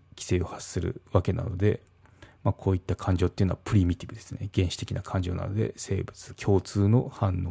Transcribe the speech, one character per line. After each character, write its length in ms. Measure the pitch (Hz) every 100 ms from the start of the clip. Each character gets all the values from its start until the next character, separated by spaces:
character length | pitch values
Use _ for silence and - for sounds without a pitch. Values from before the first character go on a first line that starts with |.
| _ -
規 80 |
制 180 | - 90
を 40 | 90
発 220 | - -
す 120 | 92
る 220 | 87 - _
わ 100 | 95
け 120 | 92
な 100 | 85
の 140 | 82 92
で、 240 | 101 - _ _ _ - - _
ま 80 | -
あ、 20 |
こ 180 | - 98
う 40 | 92
い 40 |
っ 20 |
た 140 | - 90
感 220 | - 87
情 100 | 90
っ 20 |
て 140 | -
い 20 | 95
う 20 |
の 60 |
は 60 | -
プ 120 | - 104
リ 100 | 87
ミ 100 | 85
テ 100 | -
ィ 40 |
ブ 60 | -
で 60 |
す 100 | -
ね。 160 | - 101
原 160 | - 87
始 80 | -
的 160 | -
な 80 | 95
感 200 | - 95
情 140 | 90 90
な 120 | 90
の 80 | 101
で、 180 | 110 -
生 260 | - 95
物 300 | - - - -
共 260 | - 98
通 260 | - 101 101
の 220 | 120 -
反 320 | - 98 90 90